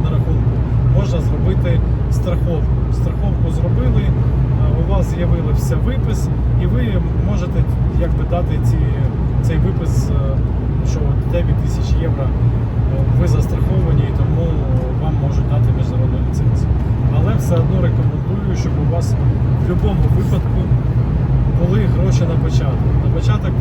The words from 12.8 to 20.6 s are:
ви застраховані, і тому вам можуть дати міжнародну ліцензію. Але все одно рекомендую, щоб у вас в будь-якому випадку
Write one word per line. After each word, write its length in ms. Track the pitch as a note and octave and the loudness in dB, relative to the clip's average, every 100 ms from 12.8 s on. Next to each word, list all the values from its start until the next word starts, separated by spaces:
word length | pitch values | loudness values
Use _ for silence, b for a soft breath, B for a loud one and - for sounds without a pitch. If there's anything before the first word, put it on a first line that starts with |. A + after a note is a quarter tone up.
| - - A2+ B2+ | -2 0 0 2
ви 80 | - | 2
застраховані, 760 | - - - - - - - - | 2 0 0 0 0 2 2 0
і 20 | - | 0
тому 280 | - - - - - A#2+ - - | 0 0 0 -2 -2 -2 -2 -2
вам 100 | - B2+ - | -2 -2 0
можуть 220 | - B2 | 0 0
дати 180 | A#2+ - - | 0 0 0
міжнародну 400 | - - - - - | 0 0 0 0 -2
ліцензію. 420 | - - - - - - - - - | 0 0 0 0 0 0 0 0 2
Але 140 | G3 A3 | 0 0
все 180 | - E3+ | 0 0
одно 220 | - - - | 2 2 2
рекомендую, 640 | - - - - - - - | 2 0 -2 -4 -4 -2 -2
щоб 140 | - - - | -2 0 0
у 60 | |
вас 200 | E3 - | 0 0
в 20 | - - - - - | 0 0 0 0 0
будь-якому 420 | - F3 - G3 - - | 0 0 0 2 2 2
випадку 440 | G3+ - - - | 2 0 0 -2